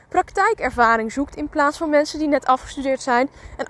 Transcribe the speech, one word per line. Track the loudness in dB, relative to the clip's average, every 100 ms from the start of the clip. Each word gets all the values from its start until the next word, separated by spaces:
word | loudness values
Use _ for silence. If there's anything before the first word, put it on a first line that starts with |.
| _
praktijkervaring | -2 0 0 0 2 -2 2 4 4 0
zoekt, | -4 -6 -6
in | -6
plaats | 0 0 0
van | 2
mensen | 2 2 -2
die | 0
net | 0 2
afgestudeerd | 0 -2 -6 -4 -2
zijn | 0 0 0 -6 -18 -12
en | 0